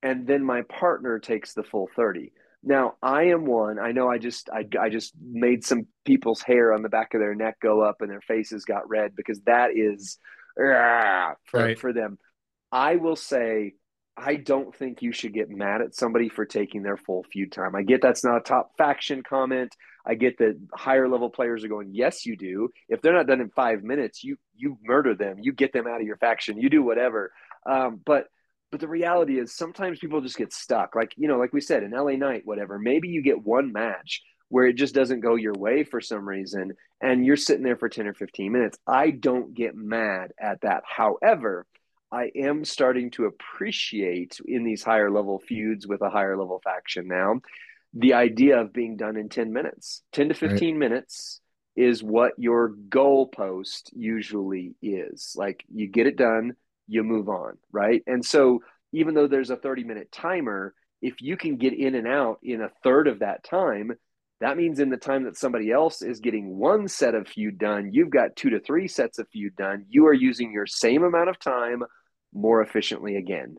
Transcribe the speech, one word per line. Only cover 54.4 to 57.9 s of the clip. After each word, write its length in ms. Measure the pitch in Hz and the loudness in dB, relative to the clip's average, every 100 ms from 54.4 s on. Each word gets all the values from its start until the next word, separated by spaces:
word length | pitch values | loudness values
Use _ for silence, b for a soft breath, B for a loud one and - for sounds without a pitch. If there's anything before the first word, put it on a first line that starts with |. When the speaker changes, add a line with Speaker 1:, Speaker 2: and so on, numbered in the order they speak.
| 98 95 90 - | -4 -6 -8 -10
Speaker 1:
is. 520 | 104 98 85 - - - | -6 -6 -8 -12 -14 -6
Like, 280 | 101 98 - | -6 -6 -12
you 140 | 110 104 | -8 -4
get 180 | 104 117 | 2 2
it 100 | 139 | 4
done, 380 | 123 113 117 123 _ _ _ | 2 2 -2 -8 _ _ _
you 160 | 110 | -2
move 240 | 113 110 101 | 0 -2 -2
on, 300 | 95 60 50 _ | -4 -6 -12 _
right? 300 | 104 101 | -2 2